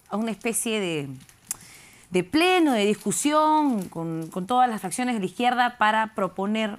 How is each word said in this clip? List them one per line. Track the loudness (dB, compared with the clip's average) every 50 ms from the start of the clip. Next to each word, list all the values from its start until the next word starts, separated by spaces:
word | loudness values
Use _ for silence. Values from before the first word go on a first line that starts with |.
| _ -8
a | -6
una | -6 -4 -4 -6
especie | -6 -4 -4 -4 -4 -4 -2 -2 -2
de, | -2 -2 -2 -4 -6 -6 -10 -14 -16 -20 -20 _ _ -14 -14 -14 -16 -20 -20 -20 -20 -20 -20 -20 -10 -4
de | -2 -2 -2
pleno, | 0 2 2 4 4 4 4 4 4 4
de | 4 2
discusión | 2 0 0 -2 -4 -2 0 0 2 4 4 4 4 4 4 4 2 0 0 -4 -6
con, | -8 -8 -6 -6 -6 -6 -8 -8
con | -6 -6 -4
todas | 0 2 2 2 2
las | 2 -2
fracciones | -6 -6 -6 -4 -2 -2 -2
de | -2
la | -4
izquierda | -4 -4 -2 0 0 2 2 0 0 0 2
para | 2 2 2 2 0 -2 -2
proponer | -4 -4 -4 -2 -4 -4 -2 -2 -2 -2 -4 -6